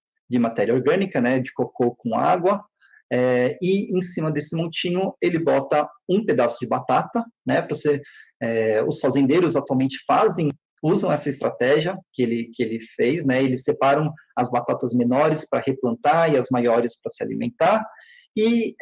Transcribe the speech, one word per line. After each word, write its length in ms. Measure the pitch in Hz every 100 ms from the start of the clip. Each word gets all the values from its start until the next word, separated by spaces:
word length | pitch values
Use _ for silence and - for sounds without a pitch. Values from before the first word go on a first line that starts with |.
| _ _ -
de 100 | 120
matéria 360 | 113 113 104
orgânica, 460 | 131 127 180 190 139
né, 180 | 120 135
de 140 | 127
cocô 420 | - 123 - 120
com 220 | - 117 113
água, 480 | 143 180 180 202 - _ _ _ _
é, 440 | 123 127 123 123 -
e 360 | 180 196 - 185
em 60 |
cima 300 | 180 - 156
desse 240 | 147 147 165
montinho 580 | 170 - 180 180 190 -
ele 180 | 175 165
bota 500 | 143 135 135 151 151 - -
um 160 | 190
pedaço 340 | 220 131 117 -
de 60 | 110
batata, 580 | 127 - 139 165 233 233 _ -
né, 160 | 165
pra 140 | 165 151
você, 240 | 147 143 135 - - _
é, 420 | 117 113 110 110
os 160 | 139 156
fazendeiros 560 | 139 131 135 165 170
atualmente 480 | 139 139 131 135 - -
fazem, 440 | 139 220 - 151 139 _ _
usam 300 | 151 196 190
essa 180 | 147 147
estratégia 640 | 131 117 - 123 151 165 196 -
que 100 | -
ele, 280 | 117 117 113
que 100 | -
ele 180 | 113 113
fez, 440 | - - 120 170
né, 180 | 135 131
eles 200 | 135 127
separam 500 | - - 135 143 156 156 _ -
as 140 | 120
batatas 420 | 120 - 127 123
menores 560 | 123 120 127 156 156 -
pra 140 | 127
replantar 680 | - 131 123 117 147 165 165
e 40 | 139
as 120 | 117
maiores 500 | 127 120 117 120 -
pra 100 | 117
se 120 | -
alimentar, 640 | 110 110 120 - 165 214 220 - - - _ 220
e, 380 | 226 233 220 -